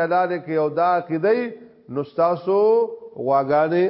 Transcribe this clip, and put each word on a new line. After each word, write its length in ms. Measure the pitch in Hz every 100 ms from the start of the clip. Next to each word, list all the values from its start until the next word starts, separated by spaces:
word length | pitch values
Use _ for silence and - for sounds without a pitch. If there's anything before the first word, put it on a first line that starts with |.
حلالې 340 | 165 180 180 175 139
کړي 100 | 156
او 120 | 151
دا 280 | 147 175 175
عقیده 360 | - 160 190
یې، 160 | 240 240 214 - _ -
نو 140 | 131
ستاسو 580 | 143 - 165 175 185 196 214 226 226 - - -
غواګانې 680 | 123 139 135 147 160 175